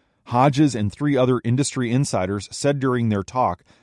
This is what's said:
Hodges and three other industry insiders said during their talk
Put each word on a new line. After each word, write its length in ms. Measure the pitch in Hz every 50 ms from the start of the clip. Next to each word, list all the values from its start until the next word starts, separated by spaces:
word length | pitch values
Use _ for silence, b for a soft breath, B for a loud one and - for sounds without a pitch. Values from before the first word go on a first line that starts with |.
| _ _ _ _ _ -
Hodges 480 | 120 123 127 147 127 131 156 143 113
and 140 | 113 104 101 -
three 240 | - 147 147 143 123
other 240 | 127 127 131 117 -
industry 480 | 117 120 135 143 - - 135 123 113
insiders 560 | 117 131 143 - - 104 92 92 101 104 95 -
said 280 | - - - 143 143 139
during 300 | 131 131 123 123 117 113
their 140 | 107 101 95
talk 400 | - - 127 123 101 87 - _ b b b